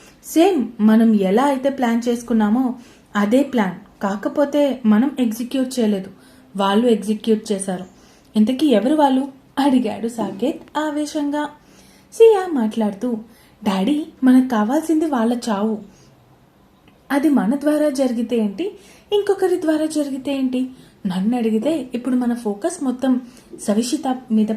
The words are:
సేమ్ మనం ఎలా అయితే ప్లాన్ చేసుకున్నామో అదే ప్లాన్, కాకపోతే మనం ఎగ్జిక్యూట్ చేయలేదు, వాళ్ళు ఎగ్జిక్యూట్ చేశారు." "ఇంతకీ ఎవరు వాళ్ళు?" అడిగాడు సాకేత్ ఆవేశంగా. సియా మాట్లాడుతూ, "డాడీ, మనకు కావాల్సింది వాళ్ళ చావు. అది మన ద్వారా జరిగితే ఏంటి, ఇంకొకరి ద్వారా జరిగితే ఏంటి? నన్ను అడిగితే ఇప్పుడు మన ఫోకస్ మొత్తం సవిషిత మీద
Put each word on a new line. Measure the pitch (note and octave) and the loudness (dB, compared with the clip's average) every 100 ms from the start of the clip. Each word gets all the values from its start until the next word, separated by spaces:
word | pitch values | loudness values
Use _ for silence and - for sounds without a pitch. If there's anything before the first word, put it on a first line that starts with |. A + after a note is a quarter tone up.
| - - - | -20 -20 -2
సేమ్ | D#4 F#4 E4+ - - | 2 4 2 -2 2
మనం | G#3+ A3 A3+ G#3+ | 4 6 6 4
ఎలా | F#3 G#3 | 2 2
అయితే | C#4+ C4+ C#4 | 2 0 -2
ప్లాన్ | C4+ A#3+ A#3 A#3+ | -2 0 0 -2
చేసుకున్నామో | A#3+ - A#3 G#3 A#3+ B3+ - - - _ G#3 | -4 -2 0 2 2 0 -4 -14 -20 _ -2
అదే | G3+ B3+ | 2 2
ప్లాన్, | C#4 A#3+ F#3+ F3 - - | 2 0 -2 -4 -14 -8
కాకపోతే | G3+ G#3 D4 D4 C#4+ D4 C#4+ B3+ A3 | -6 -4 -4 -2 0 2 0 0 2
మనం | G#3 C4+ - | 4 2 0
ఎగ్జిక్యూట్ | A#3+ A3 A#3+ C4+ B3+ B3 | -2 -4 -6 -4 -4 -2
చేయలేదు, | G#3+ G3 F#3+ - - - - F#3+ | 0 -2 -6 -16 -20 -20 -12 -4
వాళ్ళు | G3 G3+ B3 | 0 2 2
ఎగ్జిక్యూట్ | A3 G3 G#3+ - G#3+ - | 2 0 -4 0 -2 -2
చేశారు." | G3 G3 F3+ F#3 - - _ _ G#3+ | -6 -6 -8 -10 -20 -20 _ _ 0
"ఇంతకీ | G#3+ C4 D#4 | 2 2 2
ఎవరు | G#3+ A#3+ D#4 | 4 2 2
వాళ్ళు?" | C#4+ C4 C#4+ - _ - | 2 2 -2 -10 _ -2
అడిగాడు | C#4+ C4 G#3+ G3+ A3+ | 2 2 0 -4 -8
సాకేత్ | A3+ G3+ F#3+ B3 E4+ - D4 | -6 -8 -4 -4 -4 -8 -6
ఆవేశంగా. | D#4 D4 D4 D#4 C#4+ D4 D4 - _ - - - _ | -4 -4 -6 -4 -4 -4 -6 -10 _ -20 -20 -20 _
సియా | - A4+ G4+ F#4 | 6 6 6 0
మాట్లాడుతూ, | C#4+ G#3+ A3+ G#3 G3 B3 A3 - - _ _ | -2 -2 0 -4 -4 -6 -6 -10 -20 _ _
"డాడీ, | G#3 F#3+ G3+ D4 E4 - | -4 0 0 -2 -4 0
మనకు | B3+ B3+ B3+ | 4 6 4
కావాల్సింది | A3 G#3 D4 D#4 D#4 D#4+ | 0 0 0 0 0 0
వాళ్ళ | B3+ A3+ A#3+ A#3+ | 0 0 -2 -4
చావు. | G3 A3 G#3+ - - _ _ _ _ _ _ _ _ _ _ - | -2 -2 -4 -10 -20 _ _ _ _ _ _ _ _ _ _ -4
అది | C#4 D4+ | 0 2
మన | B3+ F#3+ C#4+ | 2 2 0
ద్వారా | C#4+ D4+ D4+ | 0 0 0
జరిగితే | C4 C4 A#3 A3+ A#3+ | 0 0 -2 -2 -2
ఏంటి, | G#3 F#3+ F#4+ - - - - | -2 -4 -8 -10 -20 -20 -4
ఇంకొకరి | G#4 G4+ F#4+ F#4 F4+ | -2 0 0 0 0
ద్వారా | D#4+ D#4 D#4 | 0 0 -2
జరిగితే | D4+ C#4 C4+ C#4+ C#4 | -2 -4 -6 -6 -2
ఏంటి? | C4 B3+ B3+ - - _ G3 | -2 -2 -6 -10 -20 _ -6
నన్ను | F#3 G3+ B3 | -2 -2 0
అడిగితే | A3+ G#3+ C4 D#4+ B3+ | 0 0 0 -2 -4
ఇప్పుడు | A#3+ C4+ B3 | -8 -4 -2
మన | A#3+ | -2
ఫోకస్ | A#3 G#3 G3+ E4+ F4 | -4 -4 -4 -6 -4
మొత్తం | C4 B3 C4 B3 - - - - | -6 -2 0 -2 -4 -18 -20 -8
సవిషిత | - G#3 B3 C#4+ C4+ B3+ - | -4 -2 -2 -4 -4 -6 -2
మీద | A3 G#3+ | 0 0